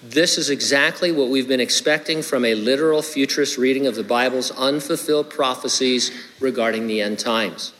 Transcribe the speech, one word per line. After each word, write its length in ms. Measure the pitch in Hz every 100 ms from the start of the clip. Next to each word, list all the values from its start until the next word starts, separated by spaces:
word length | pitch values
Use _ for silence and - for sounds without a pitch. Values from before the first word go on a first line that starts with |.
This 360 | 120 135 170 -
is 120 | 143
exactly 600 | 131 - 139 156 160 175
what 180 | 156 123
we've 200 | 135 123
been 120 | 127
expecting 600 | 117 - 156 151 151 156
from 220 | 151 131
a 100 | 120
literal 480 | 110 107 135 160 156
futurist 560 | 151 139 135 - 139 -
reading 280 | 131 135 135
of 100 | 113
the 80 |
Bible's 460 | 101 120 127 127 123
unfulfilled 760 | - 131 147 147 160 - 151 147
prophecies 800 | - 131 127 127 - 131 127 - - - -
regarding 480 | 131 120 113 110 113
the 140 | 107
end 180 | 104 104
times. 540 | 120 113 101 80 - -